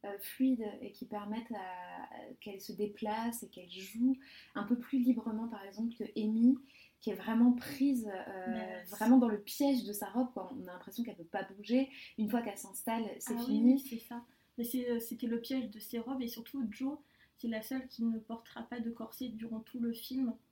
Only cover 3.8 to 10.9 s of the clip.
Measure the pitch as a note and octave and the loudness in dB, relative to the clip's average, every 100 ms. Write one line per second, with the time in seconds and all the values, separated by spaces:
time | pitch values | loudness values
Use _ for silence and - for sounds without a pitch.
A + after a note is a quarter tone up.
3.8 | G3 A3 B3+ C4 - - - - G#3 A#3+ | -10 2 4 4 -4 -20 -10 -8 0 0
4.8 | - C4+ A#3+ A3+ A3+ G#3+ A#3 G#3+ G3 G#3 | 2 2 4 2 0 -4 -6 -8 -12 -4
5.8 | A#3 - B3+ - G#3+ A3 A#3+ C#4 - - | -6 -4 -6 -2 0 8 8 8 -2 -20
6.8 | - _ - - - A3+ B3 B3 - - | -20 _ -6 -4 0 8 8 8 0 2
7.8 | C#4 B3+ G#3+ F#3+ G3+ F#3+ F#3 A3 F#3 F#3 | 2 2 -2 -6 -8 -6 -4 -4 -4 -8
8.8 | - G#3 A3 C4 A#3 G#3 - - C#4+ C4 | -10 0 8 10 10 2 -4 2 4 4
9.8 | G3 G#3 G3 A3 B3 - F#3 G3+ F#3 F3+ | 0 -6 -2 0 -2 -4 -8 -10 -10 -12
10.8 | - | -10